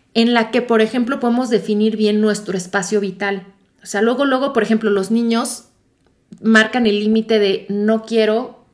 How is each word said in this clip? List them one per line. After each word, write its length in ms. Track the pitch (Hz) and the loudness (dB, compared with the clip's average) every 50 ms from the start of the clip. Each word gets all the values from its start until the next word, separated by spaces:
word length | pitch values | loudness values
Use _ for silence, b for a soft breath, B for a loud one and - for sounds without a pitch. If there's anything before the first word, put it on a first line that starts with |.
| B _ - | B _ 0
en 180 | 226 233 240 240 | 2 2 4 2
la 160 | 233 220 226 | 2 0 0
que, 140 | - 247 240 | -2 -2 0
por 180 | - 233 220 | 2 2 2
ejemplo, 380 | 220 220 - 254 240 226 277 226 | 2 2 0 -2 -2 -2 -2 -2
podemos 320 | 247 240 233 247 254 226 | 0 0 0 0 0 0
definir 440 | 240 202 - - 214 208 214 220 214 | 0 0 0 0 0 2 2 0 2
bien 260 | 214 214 208 208 214 | 2 0 2 2 2
nuestro 360 | 214 214 202 208 - - 190 | 2 0 0 -2 -4 -6 -8
espacio 420 | 185 180 - - 202 185 - 220 208 | -8 -6 -4 -4 -4 -2 -2 -2 -2
vital. 460 | 208 190 180 - 202 196 196 190 185 - - _ _ _ _ _ - | -2 -4 -6 -6 -4 -4 -4 -6 -8 -14 -20 _ _ _ _ _ -12
O 20 | |
sea, 160 | - - 202 | -8 -4 0
luego, 240 | 220 233 254 254 285 | 0 0 0 0 0
luego, 260 | 269 254 254 180 190 | 0 0 0 -2 -2
por 120 | - 233 208 | 0 0 0
ejemplo, 260 | - 220 220 220 208 | 2 0 0 0 0
los 220 | 202 196 190 190 | 0 0 0 0
niños 540 | 226 233 233 233 226 226 269 226 - - - _ _ _ _ _ _ _ _ _ _ _ _ _ - - | -2 -2 0 0 0 -2 -2 -4 -8 -12 -16 _ _ _ _ _ _ _ _ _ _ _ _ _ -14 -4
marcan 460 | - 220 220 214 220 220 - 254 240 | 0 4 4 4 4 2 0 0 0
el 120 | 214 202 208 | 2 0 0
límite 380 | 214 214 220 226 220 220 226 | 0 0 0 0 2 2 2
de 300 | 214 208 196 196 - - - | 2 2 2 0 -2 -4 -6
no 360 | 202 202 208 214 220 220 220 | -4 -2 0 0 0 0 -2
quiero 600 | - 226 226 214 214 214 226 254 - - - _ _ | -2 0 2 2 2 0 0 -2 -6 -12 -20 _ _